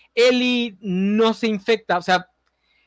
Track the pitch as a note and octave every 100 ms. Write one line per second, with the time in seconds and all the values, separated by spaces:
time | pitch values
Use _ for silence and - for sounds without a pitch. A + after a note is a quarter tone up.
0 | _ A3+ B3 B3 B3 B3 A#3+ F#3+ G#3 F3+
1 | G3 G#3+ A3+ A3 A3+ G#3 G#3+ A3 - F3+
2 | F3+ F3+ - _ _ _ _ _